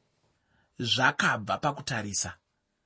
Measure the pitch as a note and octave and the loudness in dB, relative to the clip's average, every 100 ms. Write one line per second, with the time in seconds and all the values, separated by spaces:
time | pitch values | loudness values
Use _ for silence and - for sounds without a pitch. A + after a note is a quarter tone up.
0 | _ _ _ _ _ _ _ - B2 - | _ _ _ _ _ _ _ -6 -2 2
1 | C3 D3+ F3+ A#2 G2 G2 D3+ C#3+ - A#2+ | 2 4 2 0 -2 0 0 -2 -6 -6
2 | G2+ G2 F2+ - _ _ _ _ | -4 -4 -6 -8 _ _ _ _